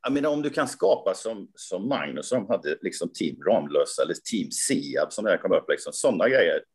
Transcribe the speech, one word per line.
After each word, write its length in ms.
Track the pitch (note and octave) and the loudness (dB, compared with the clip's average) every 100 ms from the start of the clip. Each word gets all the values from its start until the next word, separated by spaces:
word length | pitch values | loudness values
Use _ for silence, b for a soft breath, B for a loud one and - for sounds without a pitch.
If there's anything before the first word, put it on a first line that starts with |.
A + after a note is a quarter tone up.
jag 100 | B2 | 0
menar, 180 | C#3+ D3+ | 0 2
om 120 | D3 | 0
du 80 | D3 | 0
kan 180 | D#3 C3+ | 0 -2
skapa 460 | - - - G2 | 2 4 4 2
som, 380 | F#2 A2 G#2+ F#2 | -2 -4 -6 -12
som 340 | - - F#2 A2+ | -18 -8 -4 -2
Magnus, 400 | A2+ D2 C2+ - | -2 -4 -8 -2
som 200 | B2 G2+ | -2 0
hade, 300 | G2+ C#2+ - | -2 -2 -4
liksom, 300 | - - E2 | -4 -4 -6
Team 300 | - E2 - | -2 -4 -2
Ramlösa 600 | D2 G#2 D2 D2 C#2+ - | 2 2 2 0 0 0
eller 120 | C2 | 0
Team 360 | - - G#2+ D#2 | -2 -4 -4 -2
Siab 640 | - - D2+ C#2+ C2+ D#2 | -2 0 0 0 -2 -2
som 140 | - G#2+ | -2 0
jag 160 | E2+ | 0
kom 100 | F#2 | 2
upp, 120 | E2 - | 0 2
liksom, 240 | D2 C#2+ | -2 -2
såna 360 | - C#3 F#2+ A2 | -2 0 2 4
grejer 340 | C3 F2 D#2 - | 4 4 2 -4